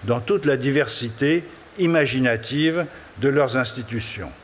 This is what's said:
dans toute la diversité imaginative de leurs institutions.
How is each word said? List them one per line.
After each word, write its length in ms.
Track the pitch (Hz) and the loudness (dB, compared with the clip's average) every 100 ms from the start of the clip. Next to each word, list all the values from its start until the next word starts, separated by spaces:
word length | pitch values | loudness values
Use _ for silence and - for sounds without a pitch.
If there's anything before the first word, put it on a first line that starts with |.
dans 140 | 98 120 | -2 -4
toute 260 | 110 202 | 0 0
la 120 | 147 131 | 2 0
diversité 880 | 131 143 143 - 120 113 139 156 - - - - | 2 2 2 0 -4 -2 0 0 -2 -20 -20 -2
imaginative 1080 | 175 165 139 127 127 117 113 139 160 165 165 - - - | 2 4 2 2 2 0 -2 0 0 0 -4 -8 -20 -2
de 100 | 131 | 2
leurs 280 | 139 135 127 | 4 2 2
institutions. 720 | 123 - 110 117 107 - 90 - | -2 -4 -6 -6 -6 -8 -12 -14